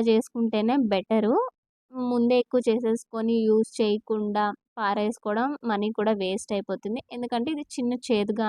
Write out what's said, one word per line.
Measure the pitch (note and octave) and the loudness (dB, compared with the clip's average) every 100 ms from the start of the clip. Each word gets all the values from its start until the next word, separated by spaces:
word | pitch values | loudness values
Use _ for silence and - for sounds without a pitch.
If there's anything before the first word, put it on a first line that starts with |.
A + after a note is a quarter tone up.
| A3+ | 4
చేసుకుంటేనే | A3 - A#3+ A3+ G#3+ A3 C#4 A3 | 2 2 -2 -2 0 2 2 2
బెటరు. | G3 - A3 G#3+ E4+ B4+ - _ _ _ | 0 0 2 2 2 -2 -8 _ _ _
ముందే | B3+ B3 A#3+ A#3+ B3 | -6 -2 2 4 2
ఎక్కువ | - B3+ A#3 | 2 0 2
చేసేసుకొని | A3+ A#3 A3+ - A3+ A3+ A#3 G#3+ | 0 0 -2 -4 -4 0 2 4
యూజ్ | G#3+ A3 - | 4 2 0
చేయకుండా | G#3+ G#3+ - A3 G#3 G#3 G#3 G#3 _ - | 0 0 -2 -4 -2 -2 -2 -4 _ -6
పారేసుకోవడం, | G3+ G#3 G#3+ - G#3 G#3+ C4 D4 A#3 | -2 0 -2 -4 -4 -2 -2 -4 -4
మనీ | G3+ G#3+ A3 | -2 -2 0
కూడా | G#3 G#3 | 0 0
వేస్ట్ | F#3 G3 - G3+ | -2 -4 -4 -6
అయిపోతుంది, | G3 F#3+ G3+ A#3+ - A#3+ | -4 -6 -6 -8 -8 -10
ఎందుకంటే | A#3+ A#3+ C4 | -6 -4 -4
ఇది | D4 D4 - | -6 -8 -6
చిన్న | A#3+ B3 - | -4 -4 -2
చేదుగా | G#3+ G#3 A3 | 0 0 -2